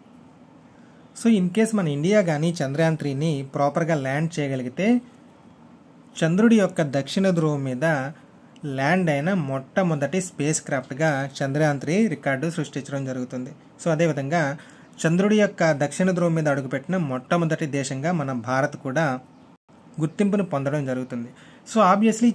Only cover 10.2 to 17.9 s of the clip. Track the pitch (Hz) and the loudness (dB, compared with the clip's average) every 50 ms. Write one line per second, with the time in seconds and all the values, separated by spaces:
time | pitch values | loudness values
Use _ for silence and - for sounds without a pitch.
10.2 | 185 - - - 143 151 156 - - - 147 131 123 - 135 135 160 160 143 135 | -4 -4 -6 -4 -2 -2 -2 -2 -4 -4 -4 -4 -4 -6 -4 -2 0 0 0 0
11.2 | 139 139 - - 143 139 135 151 156 151 143 135 139 143 170 208 226 208 156 147 | -4 -6 -6 -4 -4 -2 0 2 2 2 0 0 -2 -2 0 2 2 0 0 -2
12.2 | - 143 135 127 143 170 160 165 143 - - 143 123 - 139 139 135 131 127 131 | -2 -2 -2 0 -2 -4 -4 -4 -6 -6 -6 -10 -8 -6 -8 -6 -6 -6 -6 -6
13.2 | 127 123 127 127 127 - - - - - - - - 170 160 151 170 160 143 143 | -8 -8 -8 -10 -10 -12 -14 -18 -20 -20 -20 -6 -2 -2 0 2 2 2 0 -2
14.2 | 135 139 165 175 151 139 143 151 - - - - - - - - - 160 170 185 | -2 -2 0 0 0 0 -4 -6 -12 -18 -20 -20 -20 -20 -12 -4 0 0 2 2
15.2 | 196 208 214 214 208 196 202 - 175 160 151 131 147 143 - - 185 190 185 170 | 4 4 4 4 4 2 2 2 2 2 2 2 0 -2 0 0 0 2 2 2
16.2 | 175 170 160 165 151 151 139 143 135 123 143 131 135 - 185 185 165 135 127 127 | 2 2 2 2 2 0 0 0 -2 -4 -6 -6 -4 -4 -2 -2 -2 -2 -4 -6
17.2 | 123 - 175 170 170 156 160 - 165 143 135 139 131 - | -2 0 0 0 2 0 0 -2 -4 -4 -4 -4 -4 -4